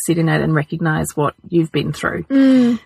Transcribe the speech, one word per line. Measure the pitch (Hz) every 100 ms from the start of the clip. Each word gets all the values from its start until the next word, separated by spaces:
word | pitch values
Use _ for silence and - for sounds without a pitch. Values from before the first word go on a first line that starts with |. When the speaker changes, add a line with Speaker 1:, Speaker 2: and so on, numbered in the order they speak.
| -
Speaker 1:
sit | 170
in | 160
it | 151
and | 147
recognise | 156 147 165 165 156 160 -
what | 143 - -
you've | 175 160
been | 147 143
through. | 147 - 170 165
Speaker 2:
Mm. | 269 269 262 240 233